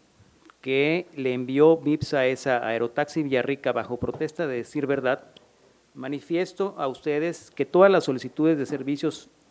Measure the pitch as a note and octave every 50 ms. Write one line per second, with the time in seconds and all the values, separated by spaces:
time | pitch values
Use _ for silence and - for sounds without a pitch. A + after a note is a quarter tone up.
0 | _ _ _ _ _ _ _ _ _ - - _ - C3 C3 C#3 C#3+ D#3 E3 F3+
1 | - - - C#3 C3 B2+ B2+ B2+ B2+ B2 C3 C#3+ D3+ E3 E3 D#3+ C#3 D3 D#3 D3+
2 | - - D#3 C3+ C3 B2+ C3 - - C#3 B2 A#2+ A#2+ A2 A2+ A#2 A#2 A#2 - C#3+
3 | D3 - - D#3+ D3 C3+ C3 B2 A#2 C#3 C#3 C#3 - C3 A#2+ A#2 G#2+ A2 B2 A#2+
4 | - B2 - - D#3 D3+ - - E3 C#3 B2+ A#2+ A2 - - D3 C#3+ C3 C#3+ C#3
5 | B2+ B2+ C#3 - - - - - _ _ _ _ _ _ _ _ _ _ _ C3+
6 | C3 C3+ D3 C3+ - - E3+ F3 F#3 F3+ - - G3 G3 G3 F3 C#3+ C3+ B2 -
7 | - D3+ D3 D3 D#3+ E3+ E3 - - - - - C3 - - F3+ G3 G3 F#3+ E3
8 | - D3 C3 A#2+ - B2 - - D#3 D#3+ D#3+ C#3+ B2+ - C#3+ C3+ C3 C#3 D3 C#3+
9 | E3 D3+ C#3+ - - - _ _ _ _